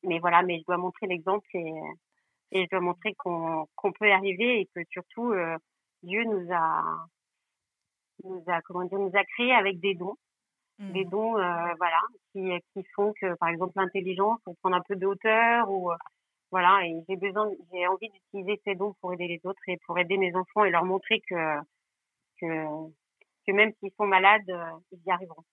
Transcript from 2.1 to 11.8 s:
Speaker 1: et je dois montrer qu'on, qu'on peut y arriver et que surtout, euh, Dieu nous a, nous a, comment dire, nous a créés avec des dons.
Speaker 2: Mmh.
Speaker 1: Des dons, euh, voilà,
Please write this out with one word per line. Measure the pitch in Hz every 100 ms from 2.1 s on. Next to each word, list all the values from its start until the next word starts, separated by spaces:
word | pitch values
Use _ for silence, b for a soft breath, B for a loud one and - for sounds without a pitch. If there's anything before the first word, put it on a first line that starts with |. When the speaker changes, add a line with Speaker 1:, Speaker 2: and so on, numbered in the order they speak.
| _ _ _ _
Speaker 1:
et | 190 180
je |
dois | 190
montrer | 175 175 180 190
qu'on, | - 170 165 160 156 -
qu'on | 202
peut | 190 214
y |
arriver | 196 196 180 233 247
et | 190 -
que | 165
surtout, | - 175 - 240
euh, | 202 165 160 _ _ _ _
Dieu | 175 196 226
nous | 208 175
a, | 180 160 160 165 160 165 _ _ _ _ _ _ _ _ _ _ _
nous | 185 185 170
a, | 170
comment | - 180 180
dire, | 196
nous | 196 190
a |
créés | 190 - 240
avec | 247 196 185
des | 190 190
dons. | 180 220 _ _ _ _ _ _
Speaker 2:
Mmh. | 196
Speaker 1:
Des | 185
dons, | 190 190 220 226
euh, | 180 170 170
voilà, | 165